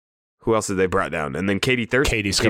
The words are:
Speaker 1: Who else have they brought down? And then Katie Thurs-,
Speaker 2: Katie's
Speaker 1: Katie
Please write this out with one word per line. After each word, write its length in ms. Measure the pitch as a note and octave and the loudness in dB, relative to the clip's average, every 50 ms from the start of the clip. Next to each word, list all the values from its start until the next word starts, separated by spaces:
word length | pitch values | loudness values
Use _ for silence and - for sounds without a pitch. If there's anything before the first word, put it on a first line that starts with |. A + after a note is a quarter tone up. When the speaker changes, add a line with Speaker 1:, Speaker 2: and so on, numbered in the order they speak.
| _ _ _ _ _ _ _ _ - | _ _ _ _ _ _ _ _ -2
Speaker 1:
Who 100 | A#2 A2 | 0 0
else 140 | G#2+ - - | 0 0 0
have 80 | G2+ | 0
they 100 | F#2 F#2+ | 0 2
brought 260 | F2+ F#2+ G2 F2+ D2 | 2 2 0 -2 -2
down? 240 | D2+ E2 D2+ D2 C2 | -2 -4 -4 -4 -4
And 120 | D#2+ F#2+ G2 | -2 -2 -2
then 120 | G2+ F#2+ | -2 0
Katie 260 | - C3 C3 A#2+ A2+ | 0 0 0 0 0
Thurs-, 220 | - - B2+ D3 - | 0 0 2 2 2
Speaker 2:
Katie's 300 | C3 A2 G#2 G2+ F#2 - | 0 0 -2 -2 -2 0
Speaker 1:
Katie 80 | A#2+ A2 | 0 0